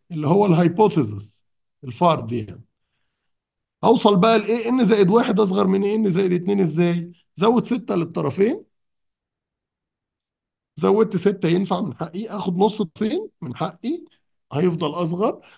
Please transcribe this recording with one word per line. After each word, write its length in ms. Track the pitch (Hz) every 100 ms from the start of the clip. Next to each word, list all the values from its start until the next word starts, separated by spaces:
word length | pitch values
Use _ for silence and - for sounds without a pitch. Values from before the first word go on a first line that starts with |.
| -
اللي 160 | 156 151
هو 180 | 196
الهايبوثيسيس، 1000 | 202 165 175 175 214 160 107 101 - - _ _ _ _
الفرض 480 | 131 - 175 147 113
يعني. 320 | 120 104 - - _ _ _ _ _ _ _ _ _ _ _
اوصل 360 | 208 254 208 196
بقى 200 | 226 226
ل 40 |
اي 260 | 208 233 226
ان 140 | 254
زائد 260 | 208 214 185
واحد 300 | 233 254 202
اصغر 280 | 196 196 190
من 160 | 196
اي 120 | 202
ان 140 | 220 208
زائد 220 | 180 190
اتنين 280 | 180 180 202
ازاي؟ 520 | 165 160 175 175 175 - _
زود 300 | - 220 240
ستة 300 | 220 233 -
للطرفين. 680 | 190 165 175 143 185 220 403 - _ _ _ _ _ _ _ _ _ _ _ _ _ _ _ _ _ _ _ _ -
زودت 380 | 190 208 220
ستة 340 | 170 196 196 160
ينفع 320 | 180 190 180
من 120 | 175
حقي 340 | - 165 190 226
اخد 300 | 202 190 175
نص 240 | 214 214
فين 480 | 190 - 214 349 440 _
من 140 | 127
حقي، 480 | - 165 - 233 349 311 _ _ _ _
هيفضل 360 | 139 180 165 156
اصغر. 520 | 165 165 175 240 - -